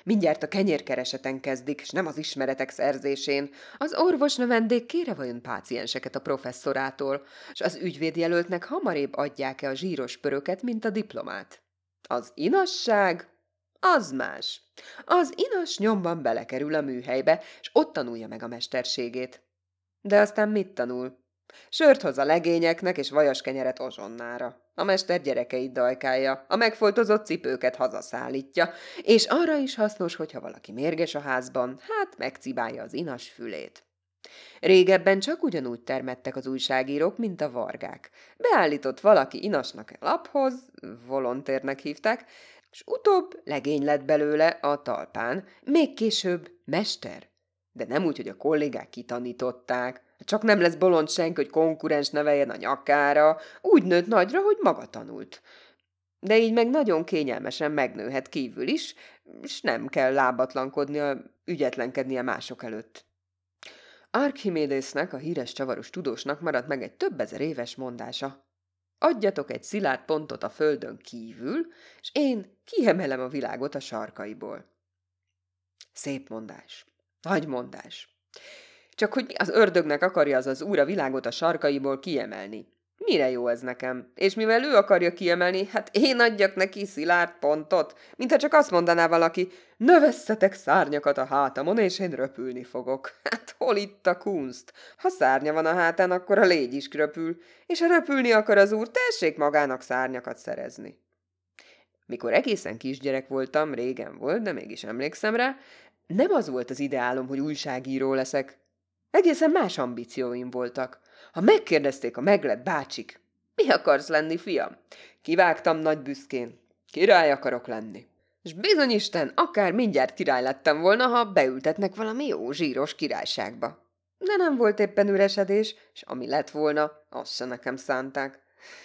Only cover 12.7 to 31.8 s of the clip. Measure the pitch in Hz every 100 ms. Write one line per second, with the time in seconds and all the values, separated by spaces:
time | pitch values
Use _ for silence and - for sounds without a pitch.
12.7 | - - 208 190 170 - _ _ _ _
13.7 | _ 381 320 165 131 107 71 - - _
14.7 | - - - - 359 294 - 508 403 330
15.7 | - 214 208 175 170 123 113 113 131 147
16.7 | 156 143 127 123 131 156 160 - - -
17.7 | - 208 165 120 117 110 110 117 120 -
18.7 | 131 123 - 120 123 127 - _ _ _
19.7 | _ _ _ 202 202 208 208 214 214 190
20.7 | - 120 123 127 - _ _ _ - -
21.7 | - 311 269 165 131 139 170 170 170 165
22.7 | 165 180 180 135 139 147 160 - 131 127
23.7 | 127 131 - 101 117 117 120 123 - _
24.7 | - 160 190 185 175 139 123 123 127 131
25.7 | 127 123 131 135 131 135 131 - 196 226
26.7 | 220 214 202 208 214 214 202 - 131 127
27.7 | - 127 107 - 120 127 135 135 - 165
28.7 | - - - - 220 - 269 330 302 269
29.7 | - 214 214 170 - 156 - - - -
30.7 | 110 151 160 165 147 143 127 127 131 123
31.7 | 131